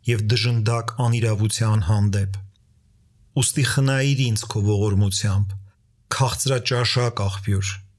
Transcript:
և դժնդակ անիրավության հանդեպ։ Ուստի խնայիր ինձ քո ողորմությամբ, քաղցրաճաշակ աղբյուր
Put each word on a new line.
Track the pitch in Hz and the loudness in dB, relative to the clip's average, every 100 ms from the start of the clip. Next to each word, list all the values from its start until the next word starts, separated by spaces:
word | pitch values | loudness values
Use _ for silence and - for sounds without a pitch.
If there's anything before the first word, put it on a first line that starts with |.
| - | 0
և | 113 | 0
դժնդակ | 107 120 117 117 107 117 117 - | 0 0 0 0 0 -2 -4 -2
անիրավության | 120 117 113 104 107 - 110 107 | 0 2 0 0 0 0 0 2
հանդեպ։ | 87 107 101 101 98 98 - _ _ _ _ _ _ _ _ - | 2 2 2 0 -2 -6 -12 _ _ _ _ _ _ _ _ -2
Ուստի | 120 - | 0 0
խնայիր | 120 - 135 135 139 135 | 0 2 2 2 2 2
ինձ | 123 110 | 2 0
քո | - 110 | -2 -2
ողորմությամբ, | 104 101 104 98 101 95 107 98 98 98 - _ _ _ _ | 0 2 2 2 2 0 0 0 -2 -6 -14 _ _ _ _
քաղցրաճաշակ | - 131 - 131 131 - 123 117 127 120 - | -2 -2 -2 -2 -2 0 -2 0 0 0 -2
աղբյուր | 98 98 - 98 98 - - | -4 -4 -2 -2 -2 -10 -16